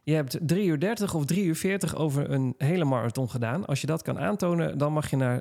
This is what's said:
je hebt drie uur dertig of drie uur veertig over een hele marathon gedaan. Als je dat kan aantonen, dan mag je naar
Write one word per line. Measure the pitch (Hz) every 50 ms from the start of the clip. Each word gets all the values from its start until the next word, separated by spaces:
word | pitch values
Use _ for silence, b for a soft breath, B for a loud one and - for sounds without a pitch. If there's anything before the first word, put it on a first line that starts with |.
je | _ 143 156
hebt | 156 143 127 - -
drie | 165 135 170 196 214
uur | 175 156 139
dertig | 165 208 233 214 202 185 -
of | 160 143
drie | 135 170 196 202
uur | 165 160
veertig | - - 185 196 196 180 160 -
over | - 156 156 135 143 139 -
een | 139 135 131 127 123 -
hele | 135 139 180 180 160
marathon | 139 131 120 117 117 - 131 131 113
gedaan. | - 123 123 113 127 180 208
Als | - 143 127
je | -
dat | 139 160 165
kan | - - - -
aantonen, | - 185 208 190 185 175 175 170 160 151 - 143
dan | 143 151
mag | 151 151 147 -
je | -
naar | 135 131 123 123 127